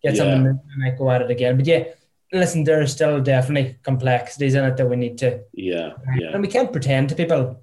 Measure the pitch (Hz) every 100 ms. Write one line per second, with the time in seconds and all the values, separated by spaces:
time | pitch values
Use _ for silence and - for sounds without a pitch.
0 | 147 107 117 135 131 135 - 139 131 127
1 | 131 127 123 120 123 127 139 165 - -
2 | _ _ _ 185 180 170 147 156 143 131
3 | 151 147 135 131 127 147 131 - - 131
4 | 131 123 - - 139 135 131 127 127 123
5 | 120 - 127 101 - - 92 87 80 -
6 | 131 131 - 202 196 247 247 156 131 135
7 | 139 - 170 156 123 -